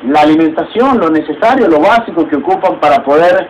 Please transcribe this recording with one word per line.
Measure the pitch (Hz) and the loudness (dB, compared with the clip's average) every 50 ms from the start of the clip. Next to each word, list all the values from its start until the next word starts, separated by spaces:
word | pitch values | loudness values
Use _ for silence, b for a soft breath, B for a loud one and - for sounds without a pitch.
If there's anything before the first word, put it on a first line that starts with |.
| - | -4
la | 120 143 151 | -2 0 2
alimentación, | 151 151 156 160 165 156 - - 165 - - 214 247 277 262 226 | 4 4 4 2 2 0 -2 -4 -6 -6 -2 -2 0 0 0 0
lo | 180 160 | 0 0
necesario, | 160 156 151 - 151 147 - 226 262 262 233 175 | 0 -2 -2 -4 -6 -2 0 0 2 2 2 2
lo | 160 147 | 2 2
básico | 156 196 226 233 226 - 175 165 156 139 | 2 2 2 2 0 -2 -4 -4 -4 -2
que | 151 | -2
ocupan | 143 - - 190 185 - 185 170 - | -4 -2 -2 -4 -2 -2 -4 -2 0
para | - 151 143 117 - | 0 0 0 0 0
poder | 135 143 151 170 180 180 190 - - | 0 0 2 2 2 2 0 -2 -6